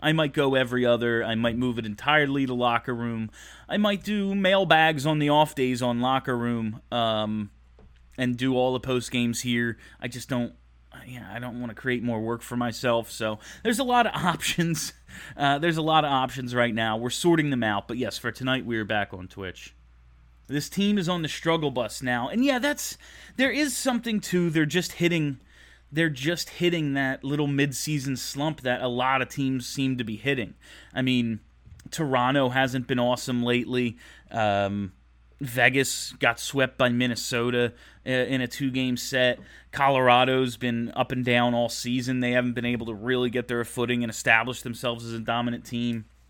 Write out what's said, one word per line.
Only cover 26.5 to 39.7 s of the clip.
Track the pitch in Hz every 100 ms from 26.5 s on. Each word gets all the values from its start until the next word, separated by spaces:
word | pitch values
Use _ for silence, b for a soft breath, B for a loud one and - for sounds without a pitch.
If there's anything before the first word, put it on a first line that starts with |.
| - 175 170 147 139
that | 131 135
little | 135 147 143
mid-season | 139 143 123 - 151 131 127
slump | - 139 151 -
that | 127 123
a | 127
lot | 120 127 135
of | 127
teams | - 135 131 120
seem | - 135 123
to |
be | 113 104
hitting. | 139 135 104 - B B B
I | -
mean, | 127 127 117 107 - _ - - -
Toronto | - 151 127 123 143 127
hasn't | 131 135 131 120
been | 127
awesome | 123 123 - 123
lately. | 120 123 123 123 120 - B B -
Um, | 110 107 101 101 101 98 - _ _ _ _
Vegas | 135 123 120 135 127 - - -
got | 131 113
swept | - 139 127 -
by | 123
Minnesota, | 120 127 113 - 123 123 120 120 - B B 131
uh, |
in | 127 123 131
a | 123
two-game | - 139 127 127 120
set. | - 131 127 120 B B B